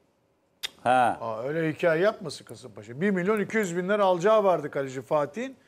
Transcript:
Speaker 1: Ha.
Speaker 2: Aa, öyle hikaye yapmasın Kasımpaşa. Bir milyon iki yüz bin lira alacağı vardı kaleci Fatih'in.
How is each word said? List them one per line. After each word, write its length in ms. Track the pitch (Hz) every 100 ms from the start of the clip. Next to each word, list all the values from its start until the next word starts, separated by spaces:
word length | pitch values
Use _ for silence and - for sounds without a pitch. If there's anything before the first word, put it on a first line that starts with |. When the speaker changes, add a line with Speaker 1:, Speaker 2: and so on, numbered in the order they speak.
| _ _ _ _ _ _ - -
Speaker 1:
Ha. 340 | 120 127 120 87
Speaker 2:
Aa, 220 | 113 110
öyle 280 | 127 160 160
hikaye 280 | 147 175 160
yapmasın 420 | 196 220 175 - 104
Kasımpaşa. 560 | 113 123 101 104 127
Bir 100 | 202
milyon 280 | 190 175 214
iki 180 | 196 220
yüz 200 | 196 170
bin 120 | 180
lira 140 | 208 196
alacağı 380 | 180 190 220
vardı 280 | 196 170 143
kaleci 300 | 143 135 127
Fatih'in. 540 | - 156 143 214 262 262